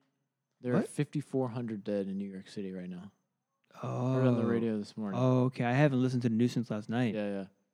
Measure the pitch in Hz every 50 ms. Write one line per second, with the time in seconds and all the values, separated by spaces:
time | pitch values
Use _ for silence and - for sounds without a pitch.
0 | _ _ _ _ _ _ _ _ _ _ _ _ 120 123 123 180 311 - - -
1 | 147 - - 151 - - - 131 131 120 110 127 120 113 113 101 98 104 104 101
2 | 98 98 95 98 98 98 95 95 98 - - 107 98 95 92 92 90 90 90 90
3 | 95 101 _ _ _ _ _ _ _ _ _ _ _ _ - - - 123 123 123
4 | 123 127 131 131 131 127 123 117 117 117 117 117 113 113 110 104 104 - - 110
5 | 107 101 98 120 127 127 127 127 123 131 - - 123 120 123 135 151 147 135 123
6 | 127 127 127 123 120 120 113 110 120 120 - 120 110 - 113 107 104 - 110 120
7 | 127 113 101 107 104 101 101 98 95 95 _ _ _ _